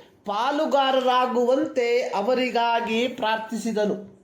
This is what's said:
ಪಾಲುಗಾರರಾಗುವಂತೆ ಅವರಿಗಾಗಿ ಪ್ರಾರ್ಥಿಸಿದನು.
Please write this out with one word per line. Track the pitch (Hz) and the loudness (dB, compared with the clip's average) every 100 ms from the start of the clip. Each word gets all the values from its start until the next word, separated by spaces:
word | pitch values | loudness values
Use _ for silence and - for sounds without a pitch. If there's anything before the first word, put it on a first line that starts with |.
| - _ - | -20 _ -6
ಪಾಲುಗಾರರಾಗುವಂತೆ | 202 254 294 302 277 269 262 247 247 254 233 240 269 311 262 240 240 | -2 -2 0 2 2 4 2 2 2 2 2 2 2 0 -2 0 0
ಅವರಿಗಾಗಿ | - 196 208 247 254 226 233 233 226 220 247 | 0 -2 0 0 0 0 0 0 0 -2 -2
ಪ್ರಾರ್ಥಿಸಿದನು. | 233 214 220 - 220 233 214 202 190 - - | -2 -2 -2 -4 -6 -4 -2 -2 -2 -8 -20